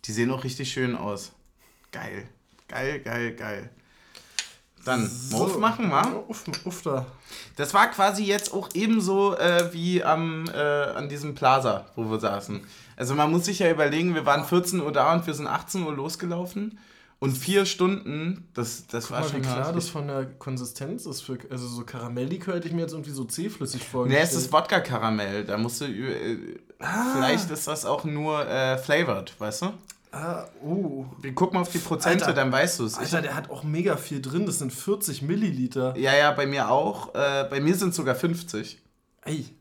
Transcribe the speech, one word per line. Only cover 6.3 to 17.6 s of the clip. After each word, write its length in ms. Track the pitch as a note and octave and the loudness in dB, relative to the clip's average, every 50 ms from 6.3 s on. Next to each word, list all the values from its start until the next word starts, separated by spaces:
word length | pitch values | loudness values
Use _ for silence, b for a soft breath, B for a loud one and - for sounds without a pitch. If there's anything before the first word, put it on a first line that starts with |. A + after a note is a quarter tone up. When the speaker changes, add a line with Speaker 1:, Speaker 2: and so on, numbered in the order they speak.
| A3+ - - - D3+ - - | -12 -10 -8 -8 -8 -6 -6
Speaker 2:
uff 160 | F#3 F3 - - | -8 -8 -6 -4
da. 220 | E3 C#3 C3 B2+ - - B B B B B B B B | -2 -2 -2 -2 -6 -12 B B B B B B B B
Speaker 1:
Das 160 | - D3 C#3+ - | -4 -4 4 6
war 140 | G3 A3 - | 6 6 6
quasi 320 | - - G3 G3+ G3 G3 G#3+ | 4 4 4 4 4 2 0
jetzt 300 | G3 G3+ G#3 G3+ - - | 2 2 0 0 -2 -4
auch 160 | G3 F#3 - - | -4 -6 -2 0
ebenso, 600 | E3+ G#3+ A3 A3+ A3 F#3 F#3 F#3+ G3 G3 G3+ F#3+ | 0 4 4 4 4 4 4 4 4 4 4 4
äh, 360 | - D3+ F3 F3 F3 F3 E3+ F3 | 4 4 6 6 6 4 2 -2
wie 300 | E3+ E3+ F3 F3+ F3 - | -2 0 2 2 4 4
am, 420 | - D#3+ D#3+ E3 E3 D#3+ D#3+ D#3+ E3 - | 4 2 4 2 -2 -2 -4 -4 -4 -2
äh, 40 | - | 0
an 500 | D3 D3 D3 D3 C#3+ - - - C#3+ C#3+ | 2 2 2 2 0 -2 -2 -4 -6 -6
diesem 260 | C#3+ C#3+ C#3+ D3+ C#3 | -8 -6 -6 -8 -6
Plaza, 520 | - C#3+ B2+ C3+ C3+ C3 A#2+ G2+ G2 - - - | 2 4 6 6 6 4 2 0 0 -2 -8 -8
wo 140 | - A#2 A2 | -6 -2 -2
wir 100 | A2 G#2+ | -2 0
saßen. 420 | A2+ G#2 G2+ G2+ G2+ - G#2+ G2 B B B B B B B | 0 0 -2 -2 -6 -8 -10 -10 B B B B B B B
Also 180 | - C3 B2 C#3 | -6 -2 -2 2
man 140 | D3 D3+ D3+ | 4 4 4
muss 140 | E3 F3 F3 | 4 2 2
sich 140 | G#3 G3+ F3+ | 0 0 4
ja 100 | G3 E3+ | 4 4
überlegen, 460 | E3 D3+ D3+ C#3+ C#3+ D#3 E3+ F3+ E3+ | 6 6 4 4 4 2 2 2 2
wir 100 | D#3 C3 | 2 4
waren 200 | C#3+ C#3+ D3 D3+ | 4 4 4 2
vierzehn 340 | - F3 F3+ F3+ F3+ F#3+ F3+ | 4 4 4 4 4 0 0
Uhr 100 | D3+ D3+ C#3+ | -2 0 2
da 200 | D3 B2+ D3 E3 | 4 4 6 4
und 140 | E3+ E3 | 4 2
wir 60 | E3 D3 | -2 -4
sind 140 | C3+ D3+ | -4 -4
achtzehn 360 | - - - - - - F#3+ F3 | -2 -2 -4 -4 -4 -4 -4 -2
Uhr 100 | D#3 D3 | -2 -4
losgelaufen. 880 | C#3 C3+ D#3+ E3 - - F3 E3+ F3 F3+ F3+ - G3+ G#3 A3 B B B B B B B B B B | -4 -4 -6 -6 -6 -4 -4 -4 -4 -4 -6 -6 -6 -6 -6 B B B B B B B B B B
Und 120 | - C3+ | 0 0
vier 340 | C3 C3 - F3 G3 G3 | 0 0 -2 2 4 4